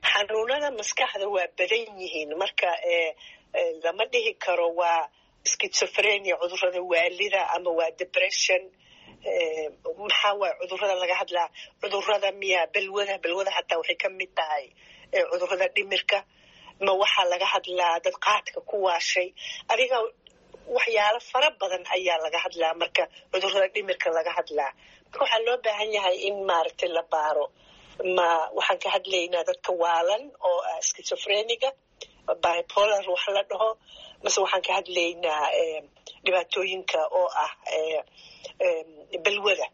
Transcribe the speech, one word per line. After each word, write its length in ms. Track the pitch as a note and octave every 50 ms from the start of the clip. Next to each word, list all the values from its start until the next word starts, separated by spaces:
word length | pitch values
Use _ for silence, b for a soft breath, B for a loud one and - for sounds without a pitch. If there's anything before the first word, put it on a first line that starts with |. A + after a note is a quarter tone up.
| -
Xanuunada 640 | - - G3+ G#3 G3+ A3 A3 A3 A#3 C4 D4 D4 D4
maskaxda 560 | C4+ A3 G#3 - - - C4 B3 - G3+ G3 G3+
waa 200 | G3+ F#3+ F3 F3 -
badan 400 | - F3+ F3+ A3 A#3 A#3 A3 G#3 G3
yihiin. 320 | F#3 F3 D#3+ D#3+ D#3 D3 D3+ E3
Marka, 320 | G3 G3 - - - F3+ E3+ E3+ -
eh, 240 | F3 E3+ E3+ E3 D#3+ D#3 B B B B B B B
eh, 220 | _ - F3 E3+ D#3+ D#3+
lama 240 | D#3 E3+ E3+ F#3+ A3
dhihi 260 | - - B3 A3 A3 - _
karo 300 | - - F3+ E3+ E3+ E3+ E3+
waa 300 | E3+ F3 E3+ E3+ E3 D#3 D3 b b b b b _ _
schizophrenia, 880 | - - - - G3 - - G#3 F#3 - - G3 G#3 G#3+ G3+ G3 F#3+ F3 D3+
cudurrada 420 | E3 F3 F3+ F3+ F#3+ F3+ F3+ F3+
waalida 600 | C4 F3+ E3+ E3 E3+ F3 F3 F3 G3+ G#3 G3 G3 F3 - D#3+
ama 180 | F3 F3+ F3
waa 200 | E3+ E3 E3 D#3+
depression. 720 | D#3+ - F3+ - - F#3 F#3 F#3+ G3 - - - F#3+ F#3 F#3+ F#3+ _ B B B B B B B B B
Eh, 460 | - G3+ F#3+ F3+ E3+ D#3+ D#3 D#3 D#3 D3+ - - _ F3 D#3+
maxaa 380 | F#3 G3+ G#3 G3+ - - G#3 G3+ G#3
waa 140 | G3 F3+ D#3
cudurrada 380 | - F3+ F3+ F#3 F#3+ G#3 G3+ F#3+
laga 200 | F3+ F3+ F3 F3+
hadlaa? 340 | - F#3+ F3 F3+ F3 E3+ E3 B B B B B
Cudurrada 520 | _ - G#3 G3+ G3+ F#3+ - G#3+ G3+ G3+ G3 G3
miyaa? 340 | G3 G3 F#3+ F#3+ F3+ E3 D#3+
Balwada, 440 | - G#3 G3 G3 G3 G3+ G3+ G3 G3 F#3+
balwada 320 | - E3+ E3+ F#3+ G3 G3
xataa 280 | - F3 F3 _ F3+ E3
waxay 180 | D#3+ - F3
ka 120 | E3+ - G3
mid 220 | F#3+ F#3 F#3 F#3 _
tahay, 320 | - E3 D#3 D3+ D3 C3+ - _ B B B B B B B
eh, 160 | - F#3+ F3
cudurrada 400 | D#3+ E3+ F3+ F3+ F3 G3 F3+ F#3+ F3+
dhimirka. 500 | - G3 G3+ G3 G3 F#3 - - - G3 F#3+ B B B B B B B B B B _
Ma 120 | F#3+ G3 G3
waxaa 340 | F#3+ G3+ - - G3 F#3+ F3+
laga 160 | F3 F3+ F#3+
hadlaa 500 | G3 - F#3+ F#3 F3+ F3+ F3+ F3+ F3 E3 E3+
dad 140 | - F#3 F3+
qaadka 420 | - - - - F3+ - - - - F3
ku 120 | - - G#3 F#3+
waashay? 460 | F#3+ F3 - - - - F#3 F3+ - - B B B B B B
Adiga 320 | B A3+ A3+ C4 B3 C4 A#3+ A3 A3+ - _ _ - _ _ _ _ - - - -
waxyaalo 520 | B3 B3 B3 A#3+ A3+ G#3 G#3 G#3 A3 A#3+
fara 300 | - - - B3+ C#4+ D#4
badan 340 | D#4 _ G3+ F#3+ F#3 F3+ F3+ - E3+
ayaa 260 | F3+ F#3 F3+ E3+ D#3+ D#3+
laga 160 | D#3+ D#3 E3+
hadlaa 340 | E3+ F#3 E3+ E3+ E3 D#3+ E3
marka 280 | E3+ E3+ E3+ _ - F3 - B B B B
cudurrada 400 | - F#3+ F#3+ G3 - G3+ G3 F#3+
dhimirka 400 | - G#3 G3+ G3 F3+ - - F3+
laga 220 | E3 E3 D#3+ E3+ F3
hadlaa. 380 | E3+ E3 - D#3 D3 C#3+ C#3 - B B B B B
Marka 180 | B _ - -
waxaa 240 | C#4 A#3 A3+ A3+ A3+
loo 140 | A#3 B3 B3
baahan 320 | - A3+ G#3 G#3 G#3+ G#3+ G#3+
yahay 240 | G#3 G3 F#3 F3+ - F#3+
in 140 | G3 G3+ G3+ G3
maaragtay 420 | F#3+ F3+ E3+ D#3+ E3 - - - F3
la 140 | E3+ E3 E3+
baaro. 440 | _ - E3 D3+ D#3 D3+ D3+ C#3+ - _ B B B B B B B B B - F#3
Ma 200 | F#3 F3+ F3+ E3+ E3+ E3 D#3+ - -
waxaan 260 | F#3 F#3+ - G3 F3+
ka 100 | - G3
hadlaynaa 540 | F#3+ G3 F#3+ G3 F#3+ F#3 E3+ F3 F3 F3 D#3+
dadka 240 | F3+ F3+ - _ - F#3
waalan 520 | F3 E3+ E3+ E3+ E3 E3+ F3 G3+ A3 C4+ D4 - - -
oo 140 | F#3 F3 F3
ah 200 | - - E3+ E3 -
schizophreniga, 880 | - - - - - - F3 - G3+ G3+ G#3 A3 A3+ A#3 A#3 - C4+ C4+ _ _ _ _ B B B B B B - -
bipolar 680 | - - F3+ E3+ E3+ E3+ - - - G3+ G#3+ G#3+ G3 G3 F#3+
wax 160 | F3+ F3+ - - G3
la 100 | G3 G3+
dhaho, 280 | - G3+ F#3 G#3+ A3 A3 _ B B B B B B B B
mase 180 | - G3+ - -
waxaan 220 | F#3+ F#3 - F#3+ F3
ka 100 | - F#3
hadlaynaa, 720 | F#3+ F3+ F3 F3+ F3 E3+ E3+ F3 E3+ F3 E3+ D3+ D3+ D3 D3 -
eh, 240 | - E3+ D#3+ D#3 D#3 D3 - _ _ _ B B B
dhibaatooyinka 800 | B - F#3 F#3 E3+ E3+ - G3+ F#3 F#3+ F#3+ F#3 F3+ - - E3 D#3 D#3
oo 200 | E3+ F#3 F3+ F3+ -
ah, 200 | - D3+ D#3 - _ -
eh, 340 | - - D#3 D#3 D#3+ D#3+ D3+ - _ B B B B B B B B B _
eh, 260 | F3 F3+ E3+ D#3+ D#3+ D#3+ D#3+ D3+ C#3+ _ - F3 D#3+
balwada. 420 | G#3 G3+ G3+ G3 G#3 F#3+ - - -